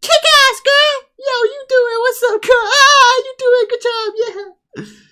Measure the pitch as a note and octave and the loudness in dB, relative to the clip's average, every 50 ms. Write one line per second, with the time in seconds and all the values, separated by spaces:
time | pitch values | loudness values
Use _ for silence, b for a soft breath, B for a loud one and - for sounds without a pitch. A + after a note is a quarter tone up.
0 | - - D#5+ D#5 E5 E5 D#5 D5 C#5 C5+ B4 C5 - C5 C#5 C#5+ D5 D5+ D5 C5+ | -2 0 -2 0 2 2 4 4 4 2 0 0 -2 0 2 2 2 0 -2 -4
1 | C5 _ _ _ B4 C#5 C5 A#4+ A#4+ G#4+ C5+ C#5+ C5+ C5 C5 B4+ B4 A#4+ A4+ A4+ | -10 _ _ _ -8 -6 -4 -2 -2 -4 -4 -6 -10 _ 0 0 0 0 -2 -4
2 | A#4 B4+ B4 B4 - B4 G#4+ G#4+ G#4+ - B4+ B4 A4+ G4+ A#4 C#5+ C#5 C#5+ C#5+ C#5+ | -2 -4 -4 -2 -4 -4 -4 -4 0 2 2 2 2 0 2 4 4 4 6 6
3 | C5+ A#4+ B4+ B4+ B4 C5 C5 C5 C5 B4 A#4+ B4 A#4+ G#4 B4 A#4+ - A#4+ A#4 A4+ | 4 4 2 0 -2 -6 -10 _ 0 0 2 2 0 -2 -4 -6 -6 -6 -6 -4
4 | A4 G#4+ G4+ A4 A4+ A#4 F4+ F#4+ G4+ G4+ F4+ _ _ _ _ - - G#3 - _ | -6 -8 -6 -6 -6 -6 -6 -14 -16 -16 -18 _ _ _ _ -18 -18 -18 -18 _
5 | _ _ | _ _